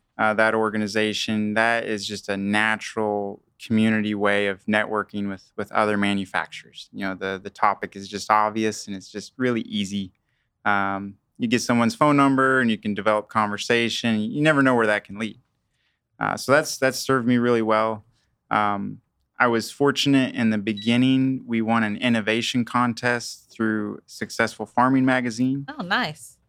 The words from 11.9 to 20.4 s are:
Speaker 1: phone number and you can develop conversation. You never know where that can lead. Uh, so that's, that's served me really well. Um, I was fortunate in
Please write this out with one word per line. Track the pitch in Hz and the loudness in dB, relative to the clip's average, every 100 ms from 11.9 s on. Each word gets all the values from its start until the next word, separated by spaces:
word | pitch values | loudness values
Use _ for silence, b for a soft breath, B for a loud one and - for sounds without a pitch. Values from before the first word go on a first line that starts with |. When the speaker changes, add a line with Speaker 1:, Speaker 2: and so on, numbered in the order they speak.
Speaker 1:
phone | 113 151 143 | 2 2 4
number | 139 131 131 131 | 4 4 4 4
and | 117 | 2
you | 107 | 0
can | 107 | -2
develop | 104 104 107 - | -2 2 0 0
conversation. | 113 107 101 - 120 117 - 117 107 | 0 0 -2 0 0 0 -2 0 0
You | 107 143 | 0 0
never | 156 143 | 2 4
know | 131 | 4
where | 123 107 | 4 2
that | 104 | 0
can | - 98 | -4 -10
lead. | 110 - _ _ _ _ _ _ _ _ | -10 -10 _ _ _ _ _ _ _ _
Uh, | - - | -4 -4
so | - | 2
that's, | 143 151 - | 4 2 -2
that's | 131 127 | -2 -2
served | - 135 117 | 0 0 2
me | 123 | 2
really | 120 117 | 2 2
well. | 110 110 110 107 - _ _ _ _ | 2 2 0 -4 -12 _ _ _ _
Um, | 107 104 101 101 104 _ _ _ - | 0 0 -2 -6 -12 _ _ _ 0
I | 123 | 2
was | 113 110 | 2 -2
fortunate | - 143 139 143 139 127 | 0 2 2 2 4 2
in | - | 0